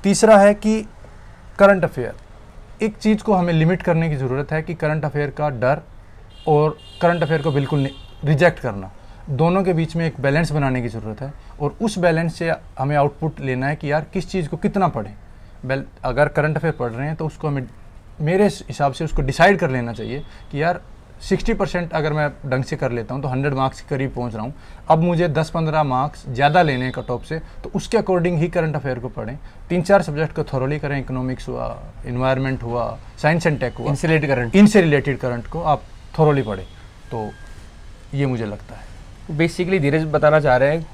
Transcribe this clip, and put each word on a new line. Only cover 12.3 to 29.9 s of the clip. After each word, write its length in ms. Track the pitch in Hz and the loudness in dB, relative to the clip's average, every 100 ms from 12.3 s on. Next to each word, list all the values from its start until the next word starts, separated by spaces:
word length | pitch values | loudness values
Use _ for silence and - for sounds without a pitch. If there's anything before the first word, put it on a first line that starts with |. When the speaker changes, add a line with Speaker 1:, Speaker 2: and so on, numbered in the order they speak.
| 160 | -2
Speaker 1:
से 140 | 165 156 - - | -2 -4 -6 -6
हमें 180 | 139 147 | 0 2
आउटपुट 440 | 143 143 160 143 | 2 0 -6 -4
लेना 260 | 135 127 139 | -4 -2 -2
है 100 | 151 | -4
कि 160 | 147 | -2
यार 140 | 147 151 | -2 -2
किस 180 | 147 - | -8 -4
चीज़ 180 | 190 151 | -4 -4
को 80 | 160 | -2
कितना 320 | 208 202 180 | -2 2 0
पढ़ें। 260 | 117 104 - - - - - 127 | 0 -8 -12 -20 -20 -20 -14 -4
बेल-, 380 | 135 135 - | -4 -4 -8
अगर 240 | 127 120 147 | -4 0 2
करंट 280 | 156 147 156 | 2 0 0
अफेयर 180 | 160 | -2
पढ़ 160 | - 123 | -2 -6
रहे 160 | 113 143 | -4 -6
हैं 100 | 160 | -4
तो 100 | 160 | -6
उसको 220 | - 151 | -4 -4
हमें, 180 | 143 127 - - - - - | -4 -6 -14 -20 -20 -20 -4
मेरे 260 | 151 185 208 | 0 4 2
हिसाब 460 | 196 - 127 143 | 0 -12 -2 -2
से 120 | 135 | 0
उसको 180 | 160 - | -2 -2
डिसाइड 360 | 135 139 175 196 | -2 4 4 6
कर 120 | 165 | 2
लेना 220 | 131 117 | 0 -2
चाहिए 320 | 110 110 131 160 - - | -6 -6 -8 -10 -18 -10
कि 100 | 139 | -2
यार 180 | 160 180 - - - - | -2 -2 -8 -20 -20 -16
सिक्सटी 340 | - 190 - | -2 -2 0
परसेंट 380 | 226 196 180 170 | 0 -2 -2 -2
अगर 200 | 160 151 | -2 -2
मैं 160 | 151 147 139 139 | 0 -2 -4 -4
ढंग 140 | 127 | -4
से 120 | 135 151 | -2 -4
कर 160 | 135 | -4
लेता 220 | 120 110 | -4 -6
हूँ 80 | 127 | -6
तो 60 | 139 | -4
हंड्रेड 260 | 127 143 | -2 -2
मार्क्स 260 | 131 131 - | 0 -2 -4
के 160 | - 143 | -6 -4
करीब 180 | 135 | -4
पहुँच 200 | - 123 | -4 -6
रहा 80 | 107 | -6
हूँ, 120 | 113 147 - - - | -10 -10 -18 -18 0
अब 140 | 160 | 2
मुझे 260 | 175 170 175 | 4 2 2
दस 220 | 143 160 | 0 -2
पन्द्रह 320 | 170 160 156 | -2 0 0
मार्क्स 420 | 143 127 147 - - | 0 0 -2 -6 -10
ज़्यादा 340 | 123 143 165 | 2 4 6
लेने 220 | 165 127 | 4 2
हैं 80 | 127 | -2
कट 180 | 123 127 | -6 -6
ऑफ 140 | 123 | -8
से, 140 | - 160 | -6 -10
तो 320 | - - - | -10 -14 -6
उसके 220 | 190 - 226 | -6 0 0
according 420 | 208 180 170 170 | 2 2 2 2
ही 100 | 170 | 0
करंट 280 | 175 160 147 | 0 -2 -2
अफेयर 220 | 135 123 | -4 -4
को 100 | 120 | -6
पढ़ें। 300 | - 110 143 - - - | -8 -10 -10 -14 -18 -2
तीन 140 | 175 | -2
चार 200 | 170 | 4